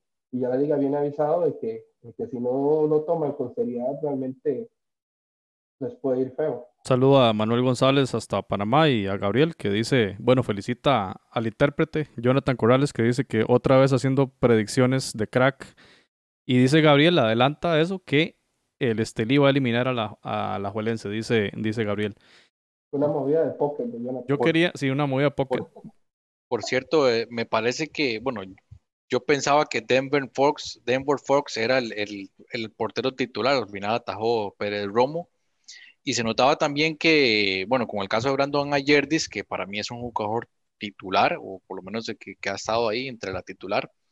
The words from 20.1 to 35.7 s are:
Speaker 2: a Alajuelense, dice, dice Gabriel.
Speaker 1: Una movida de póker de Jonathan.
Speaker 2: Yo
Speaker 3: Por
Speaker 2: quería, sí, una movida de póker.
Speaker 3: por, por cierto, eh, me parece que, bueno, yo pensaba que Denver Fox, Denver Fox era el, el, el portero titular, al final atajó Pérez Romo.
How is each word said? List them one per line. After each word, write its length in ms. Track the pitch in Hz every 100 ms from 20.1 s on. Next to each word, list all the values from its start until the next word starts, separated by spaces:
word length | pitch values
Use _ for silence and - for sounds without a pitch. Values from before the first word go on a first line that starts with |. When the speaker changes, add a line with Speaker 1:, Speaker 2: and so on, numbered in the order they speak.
| 104
Speaker 2:
a 320 | - 107 104
Alajuelense, 540 | 101 98 107 110 113 101
dice, 420 | 107 110 117 101 -
dice 260 | 110 110
Gabriel. 320 | 104 104 104 - _ _ _ _ _ _ _
Speaker 1:
Una 160 | 143 147
movida 360 | 147 135 160
de 60 | 147
póker 360 | - 143 - 120
de 120 | 117
Jonathan. 260 | 120 131 123
Speaker 2:
Yo 100 | 143
Speaker 3:
Por 80 | 120
Speaker 2:
quería, 240 | 160 170 -
sí, 120 | 139
una 180 | 135 147
movida 200 | 131 143
de 40 |
póker. 320 | - 135 127
Speaker 3:
por, 180 | - - - - _ _ _ _ _
por 140 | 117
cierto, 480 | - 127 127 160 135
eh, 160 | 113 113
me 160 | 117 113
parece 420 | - 220 127 156
que, 320 | - 143 110
bueno, 220 | 127 113 95 92 _ - _ _ _
yo 140 | 127
pensaba 420 | - 143 139 147 147
que 140 | 123
Denver 500 | 110 127 135 143 131
Fox, 480 | - 139 147 - -
Denver 340 | - 131 139 139
Fox 380 | - 139 143 -
era 220 | 113 131
el, 140 | 117
el, 380 | 104 104 104 95 _ -
el 180 | 120 110
portero 420 | - 110 110 123
titular, 440 | 131 123 104 117 139
al 120 | 101
final 280 | 101 101 117
atajó 580 | - 98 110 117 101 -
Pérez 300 | 104 104 101
Romo. 420 | 104 127 160 175 _ _ _ -